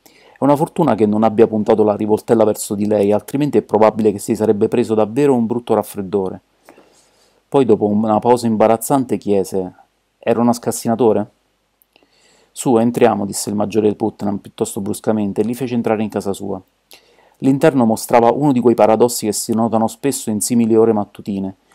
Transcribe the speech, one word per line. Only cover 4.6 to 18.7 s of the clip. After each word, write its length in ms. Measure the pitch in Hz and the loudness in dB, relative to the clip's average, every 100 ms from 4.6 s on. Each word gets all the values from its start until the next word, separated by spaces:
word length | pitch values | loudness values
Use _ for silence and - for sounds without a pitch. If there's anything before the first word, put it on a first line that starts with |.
| 110 | 0
preso 260 | 120 107 | 0 0
davvero 400 | 107 104 120 147 | 0 0 0 2
un 120 | 127 110 | 2 0
brutto 280 | 120 120 | -4 -2
raffreddore." 640 | 107 - 101 95 98 95 95 _ _ _ _ _ _ _ _ _ _ _ | -2 -2 -8 -6 -4 -4 -10 _ _ _ _ _ _ _ _ _ _ _
Poi, 160 | 143 | 0
dopo 220 | 120 101 107 | 2 2 2
una 320 | 104 110 107 | 0 0 0
pausa 300 | 120 123 117 | 2 2 2
imbarazzante, 680 | 107 110 113 - 139 123 98 | 2 2 2 0 -2 -2 -4
chiese: 560 | 101 101 92 98 90 - _ _ _ _ | -2 -2 -2 -6 -8 -12 _ _ _ _
"Era 220 | - 113 | -2 0
uno 120 | 120 | 2
scassinatore?" 800 | 120 123 - 120 113 117 101 107 _ _ _ _ _ _ _ _ _ _ _ _ | 0 -4 -6 -4 0 2 0 -4 _ _ _ _ _ _ _ _ _ _ _ _
"Su, 260 | - 139 113 | -8 0 2
entriamo", 480 | 117 120 117 104 | 2 2 2 2
disse 260 | 101 98 - | -6 -6 -6
il 60 | 104 | -4
maggiore 380 | 104 104 107 | -2 0 0
Putnam 440 | 101 107 - 101 101 | 0 -6 -6 -8 -8
piuttosto 420 | - - 110 117 | -10 -8 -8 -6
bruscamente 600 | 101 98 - 110 101 95 | -8 -6 -4 -2 -2 -4
e 40 | |
li 100 | 107 | -4
fece 200 | 120 127 | -4 -6
entrare 280 | 120 113 107 | -4 -2 -2
in 60 | 107 | -4
casa 240 | 104 98 | -6 -6
sua. 280 | 95 101 92 _ _ _ - _ _ _ - | -8 -10 -12 _ _ _ -20 _ _ _ -4
L'interno 480 | 135 135 160 139 113 | -2 2 2 2 0
mostrava 460 | 110 - 120 117 | 0 2 4 4
uno 180 | 127 147 | 2 0
di 80 | 123 | 2
quei 160 | 117 | 2